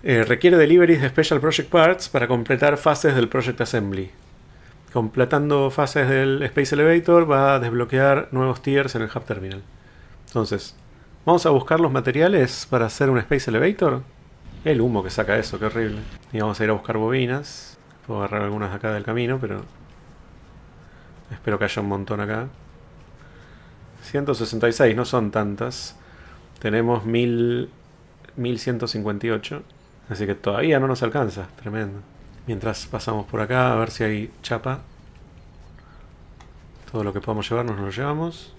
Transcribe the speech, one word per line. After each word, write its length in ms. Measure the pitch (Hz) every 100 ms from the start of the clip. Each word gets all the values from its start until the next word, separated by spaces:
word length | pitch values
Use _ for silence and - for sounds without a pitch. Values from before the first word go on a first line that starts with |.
eh, 200 | 127 120
"Requiere 340 | 110 120 180 175
deliveries 440 | 151 175 170 160
de 80 | 131
Special 300 | 131 156 147
Project 300 | 151 156 135
Parts 380 | 175 160 185 -
para 180 | 139 120
completar 500 | 123 113 127 147 143
fases 380 | 156 143 151 131
del 140 | 117
Project 320 | 131 120 120
Assembly. 500 | 117 120 101 98 92 - - - - - - - -
Completando 760 | 127 110 131 123 147 147 143 135
fases 360 | 135 139 151 127
del 360 | 135 135 135
Space 320 | 139 - 135 147
Elevator 540 | 156 170 170 170 165
va 260 | 139 139 139
a 40 |
desbloquear 680 | 120 120 120 131 139 139 -
nuevos 300 | 127 131 120
tiers 320 | - 139 135
en 80 | 117
el 80 | 110
Hub 140 | 120
Terminal". 400 | - 101 95 98 - - - - - - -
Entonces, 480 | 120 107 101 - - - - - - -
vamos 220 | 170 165
a 20 |
buscar 300 | 139 - 180
los 120 | 165
materiales 760 | 131 131 131 170 196 127 - -
para 160 | 127 113
hacer 240 | - 139
un 80 | 123
Space 320 | - 143 -
Elevator. 540 | 110 160 208 170 127 131 - - - - -
El 180 | 156 135
humo 220 | 120 107
que 60 | 92
saca 280 | - 104 110
eso, 200 | 110 95
qué 80 | 107
horrible. 360 | 113 110 104 - - -
Y 60 | 113
vamos 200 | 107 101
a 40 |
ir 60 | 107
a 40 |
buscar 240 | 104 - 110
bobinas. 840 | 110 131 123 135 147 - - - - - -
Puedo 140 | 104
agarrar 240 | 98 104
algunas 260 | 101 107 101
de 60 | 98
acá 160 | 110
del 100 | 104
camino, 360 | 101 117 120 131
pero 200 | 113 101 - - - - - - - - - - - - - - - - -
espero 260 | - - 104
que 80 | 104
haya 160 | -
un 60 | 101
montón 320 | 98 98 104
acá. 300 | 104 110 131 - - - - - - - - - - - - - - -
Ciento 320 | - 143 143 117
sesenta 340 | 110 113 117
y 40 |
seis, 220 | 113 127 110
no 100 | 120
son 260 | 127 107
tantas. 640 | 110 104 101 120 127 - - - - - - - -
Tenemos 460 | 110 110 117 120 107
mil, 640 | 117 120 117 120 120 127 - - - - - - -
mil 240 | 123 117
ciento 280 | 131 117 120
cincuenta 380 | 107 104 101 113
y 60 |
ocho. 320 | 110 - - - - - - -
Así 180 | 98 101
que 80 | 98
todavía 440 | - 101 156 143
no 80 | 135
nos 140 | 127
alcanza, 460 | 117 147 117 95 92 -
tremendo. 460 | 110 110 104 101 98 - - - -
Mientras 400 | 104 113 104 -
pasamos 400 | 110 113 107 101
por 160 | 107
acá 320 | 107 127 127
a 20 | 113
ver 120 | 113
si 140 | -
hay 280 | 110 107 110 -
chapa. 380 | - 117 131 131 - - - - - - - - - - - - - - - - - - - - -
Todo 120 | 113
lo 100 | 101
que 80 | 98
podamos 280 | - 107 98
llevarnos 260 | 117 120 101
nos 100 | 98
lo 60 |
llevamos. 600 | 95 139 151 165 165 -